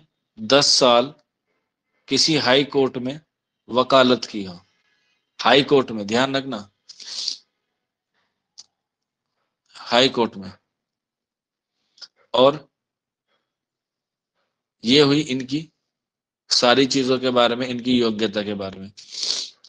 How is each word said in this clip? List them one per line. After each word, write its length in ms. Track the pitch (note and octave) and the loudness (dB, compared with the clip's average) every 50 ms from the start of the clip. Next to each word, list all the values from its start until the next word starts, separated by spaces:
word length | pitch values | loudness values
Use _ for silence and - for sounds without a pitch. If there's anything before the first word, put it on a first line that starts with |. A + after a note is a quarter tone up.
| _ _ _ _ _ _ _ A2+ | _ _ _ _ _ _ _ -10
दस 280 | A2 G#2+ C3+ C#3+ C#3+ - | -2 2 2 2 2 2
साल 420 | - - C#3 B2 A#2+ A#2+ B2+ C#3+ - _ _ _ _ _ _ _ _ _ _ _ _ _ _ _ _ _ _ - | 2 2 4 4 4 4 2 0 -8 _ _ _ _ _ _ _ _ _ _ _ _ _ _ _ _ _ _ -4
किसी 280 | C#3 B2+ - D#3+ D#3 C3+ | -2 -2 0 0 0 0
हाई 260 | A2+ B2 B2+ C#3+ C#3+ | 2 2 2 2 0
कोर्ट 320 | - - C#3 C3+ B2+ - B2+ | 0 0 0 0 0 -2 -6
में 220 | B2 C3 C#3+ D#3 _ _ _ _ _ _ _ _ _ - | -10 -10 -10 -12 _ _ _ _ _ _ _ _ _ -4
वकालत 560 | A2+ B2 B2+ B2+ C3+ C3+ B2+ B2 B2 A2 - | -2 -2 0 4 4 4 4 4 2 0 -2
की 200 | - - G#2 G2 | -10 -10 -10 -10
हो, 140 | F#2 F2 F2 _ _ _ _ _ _ _ _ _ _ _ _ _ _ _ - | -10 -14 -18 _ _ _ _ _ _ _ _ _ _ _ _ _ _ _ -4
हाई 220 | - A2 B2+ C#3+ | 2 4 4 4
कोर्ट 280 | C#3 - D3 C3+ B2 - | 4 4 2 2 2 0
में, 160 | A2+ G#2+ G2+ | -6 -10 -6
ध्यान 300 | G2 A2 B2 C3 C3+ C3+ | -2 -2 0 0 0 -2
रखना, 320 | C3+ C3 C3+ B2 G#2 G2 _ _ _ _ - - - - - - - - - - - _ _ _ _ _ _ _ _ _ _ _ _ _ _ _ _ _ _ _ _ _ _ _ - - _ _ _ _ _ _ _ _ _ _ _ _ _ _ _ _ _ _ _ _ _ _ | -6 -6 -8 -12 -12 -14 _ _ _ _ -20 -20 -20 -18 -16 -12 -10 -10 -10 -10 -12 _ _ _ _ _ _ _ _ _ _ _ _ _ _ _ _ _ _ _ _ _ _ _ -20 -20 _ _ _ _ _ _ _ _ _ _ _ _ _ _ _ _ _ _ _ _ _ _
हाई 320 | - - - A#2 A#2+ C3 C3 | -18 -8 -2 2 2 2 2
कोर्ट 280 | - B2 A2+ G#2+ - | 2 -2 -2 -2 -4
में, 160 | G2 F#2+ F#2+ - _ _ _ _ _ _ _ _ _ _ _ _ _ _ _ _ _ _ _ _ _ _ _ _ _ _ _ _ - - _ _ _ _ _ - | -12 -16 -18 -18 _ _ _ _ _ _ _ _ _ _ _ _ _ _ _ _ _ _ _ _ _ _ _ _ _ _ _ _ -20 -20 _ _ _ _ _ 2
और 320 | B2 C3 C#3 D3 D3+ - _ _ _ _ _ _ _ _ _ _ _ _ _ _ _ _ _ _ _ _ _ _ _ _ _ _ _ _ _ _ _ _ _ _ _ _ _ _ _ _ _ _ _ - | 4 4 4 4 0 -10 _ _ _ _ _ _ _ _ _ _ _ _ _ _ _ _ _ _ _ _ _ _ _ _ _ _ _ _ _ _ _ _ _ _ _ _ _ _ _ _ _ _ _ -2
ये 160 | A2+ C3 D3 | 2 4 4
हुई 200 | D3 C#3 C#3+ D3+ | 4 4 2 0
इनकी 480 | D3 - B2+ C3+ B2+ B2+ C3+ D#3 E3 - _ _ _ _ _ _ _ _ _ _ _ _ _ _ _ - | 0 -2 -6 -6 -6 -6 -8 -8 -8 -10 _ _ _ _ _ _ _ _ _ _ _ _ _ _ _ -4
सारी 360 | - - B2+ A#2+ A#2+ C3+ C#3 | -2 2 4 4 4 4 2
चीजों 320 | B2+ C3+ C#3 B2+ B2+ C3 B2 | 2 0 -2 0 0 -2 -2
के 120 | B2+ C3 | -2 0
बारे 260 | B2 B2 A#2+ A#2 A#2+ | 2 2 2 2 0
में, 100 | B2 C3 B2+ | -2 -6 -6
इनकी 300 | B2 A#2+ A2+ B2+ B2+ A#2+ | -8 -6 -2 0 0 2
योग्यता 440 | A#2+ A2+ G#2+ G#2 A2+ G#2 G2 G#2+ | 2 0 -2 -2 -4 -4 -4 -4
के 120 | G2+ G#2 G#2 | -6 -6 -6
बारे 260 | G2 G2 F#2+ F#2 F#2+ | -8 -8 -10 -12 -14
में। 100 | F#2+ G2+ - - - - - - - - - - - - _ _ _ | -18 -18 -20 -20 -20 -18 -12 -10 -6 -6 -6 -8 -8 -14 _ _ _